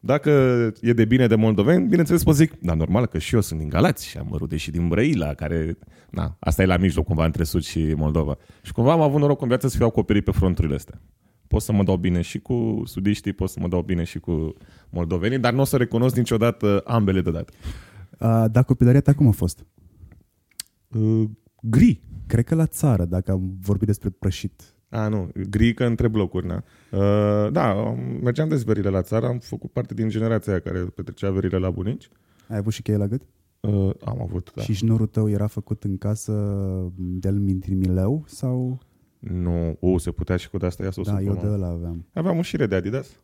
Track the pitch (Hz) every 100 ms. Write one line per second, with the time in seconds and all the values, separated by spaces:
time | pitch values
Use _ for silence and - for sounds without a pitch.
0 | - 139 147 147 131 123 117 107 113 117
1 | 110 127 120 110 110 101 104 180 254 175
2 | 156 170 - 147 160 - 90 80 80 95
3 | 123 82 - 117 98 80 76 71 151 -
4 | - - 71 76 80 78 - 80 85 87
5 | 139 131 73 71 76 82 80 - - -
6 | _ - 80 - - 85 95 90 92 78
7 | 78 80 80 78 82 90 78 82 78 76
8 | 78 78 71 71 _ - - - 120 165
9 | 151 143 143 139 127 123 135 - 117 -
10 | 98 104 - 95 90 85 80 69 - -
11 | _ _ _ _ _ 110 - 107 98 95
12 | 92 87 85 - - 120 117 107 - -
13 | 98 104 - 98 95 - 90 90 87 87
14 | 85 82 - 80 80 - - - - -
15 | 85 90 98 131 120 123 139 139 120 117
16 | 127 123 120 113 117 - 104 101 - 120
17 | 101 95 87 82 - - - - - -
18 | 92 - 117 113 113 113 127 127 120 135
19 | 143 143 135 101 87 - - _ - _
20 | - - _ _ _ _ - _ _ 113
21 | 110 110 110 107 _ _ 113 113 240 -
22 | - - - 113 117 160 156 - 151 104
23 | 87 90 95 95 92 95 95 98 107 101
24 | 101 - 101 - 98 _ - _ _ 113
25 | 107 107 90 - 98 123 117 113 123 117
26 | 120 110 92 92 87 85 - _ _ 95
27 | 101 104 104 104 104 143 120 98 110 120
28 | 127 123 123 123 156 156 107 104 98 95
29 | 90 110 123 123 - - - - 120 -
30 | 110 107 113 110 104 92 - 90 90 -
31 | 92 - 98 95 92 92 92 90 95 -
32 | - _ _ _ _ 110 101 107 117 104
33 | 101 120 - _ _ _ 104 101 98 -
34 | - 123 101 90 - - 110 104 113 110
35 | 107 - 107 101 104 - - 110 104 95
36 | 101 107 - 107 101 101 98 95 92 92
37 | 90 92 95 101 98 92 90 95 95 92
38 | 95 151 147 - 131 127 127 127 _ _
39 | _ _ - 90 87 85 82 - 90 92
40 | 85 82 - 90 - 95 90 85 95 92
41 | 92 101 98 98 95 104 87 85 85 85
42 | 87 - 175 170 175 165 123 95 90 127
43 | 127 _